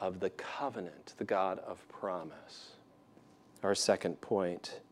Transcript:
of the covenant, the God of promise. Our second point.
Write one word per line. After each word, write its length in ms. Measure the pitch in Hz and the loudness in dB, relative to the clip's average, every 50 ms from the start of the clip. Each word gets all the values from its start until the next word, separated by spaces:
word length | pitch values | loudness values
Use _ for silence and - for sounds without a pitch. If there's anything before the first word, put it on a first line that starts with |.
of 180 | 101 92 92 92 | -2 -2 -2 0
the 100 | 98 95 | -2 -2
covenant, 840 | - - - - - - 147 135 117 113 90 85 76 - - - - | -2 -4 -8 -6 -4 -2 -2 -2 -2 -4 -6 -8 -10 -12 -18 -10 -6
the 60 | - 107 | -4 0
God 360 | 101 110 95 95 95 92 - | 2 4 4 4 4 2 -2
of 280 | - 113 - - - | -4 -6 -8 -10 -12
promise. 880 | - - - - 98 90 87 80 80 - - - - - - - - - - - - - - - - - - - - - - - - - - - | -16 -10 -4 -2 -2 -2 -2 -4 -6 -10 -14 -16 -18 -18 -18 -18 -18 -20 -20 -20 -20 -20 -20 -20 -20 -20 -20 -20 -20 -20 -20 -20 -20 -8 0 2
Our 120 | 98 101 | 4 4
second 440 | - - - 101 92 - 92 82 - | 6 6 6 6 6 4 0 -2 -2
point. 640 | - - 113 98 95 90 87 - - - - - - - | -2 0 2 2 2 2 0 -2 -6 -10 -12 -12 -16 -18